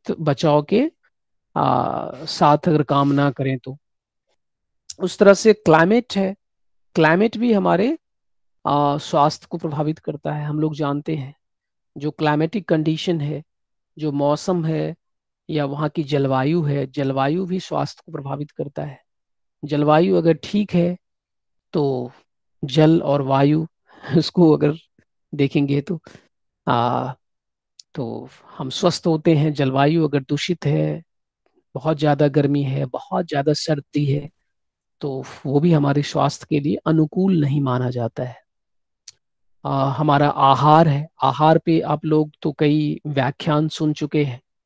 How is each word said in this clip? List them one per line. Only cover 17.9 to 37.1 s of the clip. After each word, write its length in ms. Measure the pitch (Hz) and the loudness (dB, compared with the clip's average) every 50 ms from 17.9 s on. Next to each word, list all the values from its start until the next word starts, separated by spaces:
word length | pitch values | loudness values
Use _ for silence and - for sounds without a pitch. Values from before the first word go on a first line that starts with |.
| - _ - | -8 _ -20
को 60 | 180 | -14
प्रभावित 380 | 160 147 139 139 139 143 147 147 | -14 -12 -10 -10 -10 -10 -10 -12
करता 340 | _ - 143 143 - - 151 | _ -12 -12 -10 -10 -12 -12
है। 180 | 147 135 - _ _ _ _ _ _ _ _ _ _ _ - - | -12 -14 -18 _ _ _ _ _ _ _ _ _ _ _ -14 -8
जलवायु 520 | 143 147 147 147 151 151 156 180 190 185 | -4 -2 0 2 4 4 4 4 4 2
अगर 160 | 175 160 165 | 2 2 2
ठीक 420 | 160 - - - - 208 208 - - | 0 0 -4 -4 -4 -4 -2 0 0
है 220 | 175 170 175 180 - _ _ _ _ _ _ _ _ _ _ _ _ _ _ | 0 0 0 -2 -6 _ _ _ _ _ _ _ _ _ _ _ _ _ _
तो 400 | - 160 143 139 135 123 123 123 - _ _ _ _ _ _ _ _ - - | -4 -2 -2 -2 -2 -4 -6 -10 -14 _ _ _ _ _ _ _ _ -12 -8
जल 360 | 139 127 156 156 160 165 - | -2 2 4 6 6 4 4
और 200 | - 143 143 139 | 2 0 -2 -2
वायु 440 | 135 135 135 135 143 147 151 160 160 - _ _ _ _ | 0 0 2 2 2 2 2 0 -2 -6 _ _ _ _
<laughs> 280 | - - - - - 170 | -20 -18 -8 -2 0 0
उसको 340 | 151 - - 185 170 156 | 0 0 2 4 6 6
अगर 220 | 147 139 147 147 156 165 _ _ _ _ _ _ _ _ _ - - | 6 4 2 -2 -2 -4 _ _ _ _ _ _ _ _ _ -10 -4
देखेंगे 460 | 143 139 139 - 151 143 139 139 143 | -2 -2 0 0 0 0 0 -2 -2
तो, 220 | 139 - 175 160 _ - - - _ _ _ _ _ _ _ _ - - | -2 -4 -8 -10 _ -18 -20 -20 _ _ _ _ _ _ _ _ -4 -2
आ, 440 | 123 120 120 120 123 127 127 131 131 _ _ _ _ _ _ _ _ _ _ _ _ _ - _ - | 0 0 0 0 -2 -4 -4 -6 -10 _ _ _ _ _ _ _ _ _ _ _ _ _ -20 _ -12
तो 340 | 151 127 113 113 113 123 131 - - _ - - - | -10 -10 -8 -10 -12 -14 -18 -20 -20 _ -20 -14 -12
हम 120 | 151 131 | -12 -10
स्वस्थ 360 | - - - 175 - - - | -6 0 0 0 0 0 -2
होते 280 | 175 160 156 - 175 165 | -2 0 2 2 2 2
हैं। 200 | 143 151 156 143 | 4 2 0 0
जलवायु 540 | 139 139 131 131 135 139 147 165 170 156 147 | 0 -2 0 2 2 2 2 2 2 0 0
अगर 140 | 147 139 | -2 -2
दूषित 440 | 135 - 147 143 - - 175 - - | -2 -2 -6 -4 -4 -4 -6 -4 -2
है, 360 | 143 151 156 151 156 151 165 - _ _ _ _ _ _ _ _ _ _ _ _ _ - | -2 0 0 0 -2 -4 -8 -12 _ _ _ _ _ _ _ _ _ _ _ _ _ -12
बहुत 240 | 131 - 160 160 143 | -6 -4 -4 -2 0
ज़्यादा 300 | 156 147 143 135 151 143 | 2 2 4 4 2 2
गर्मी 340 | 135 151 143 143 143 143 | 2 2 2 2 0 0
है, 240 | 139 131 135 143 139 | 0 -2 -2 -4 -6
बहुत 420 | 127 - - - - 190 185 175 165 | -6 -8 -12 -10 -6 -6 -6 -4 -4
ज़्यादा 240 | 151 143 143 151 | -4 -2 0 0
सर्दी 540 | 147 - - 165 151 143 - _ - 147 147 | -2 -2 -2 -4 -4 -4 -4 _ -4 -2 0
है, 240 | 139 139 147 143 - _ _ _ _ _ _ _ _ _ _ _ _ _ - | 0 -2 -4 -4 -10 _ _ _ _ _ _ _ _ _ _ _ _ _ -10
तो 240 | - 143 131 131 127 - - - - | -10 -8 -8 -8 -10 -12 -16 -10 -4
वो 140 | 139 139 143 | 0 2 4
भी 120 | 160 175 | 4 6
हमारे 300 | 165 147 143 143 143 147 | 4 4 4 2 0 0
स्वास्थ्य 440 | 139 - - 143 139 139 - - - - | -2 -2 0 0 0 0 -2 -4 -6 -4
के 100 | 156 147 | -2 -2
लिए 160 | 139 151 196 | 0 -2 -4
अनुकूल 640 | - - 160 160 160 156 151 | -2 0 0 2 2 2 0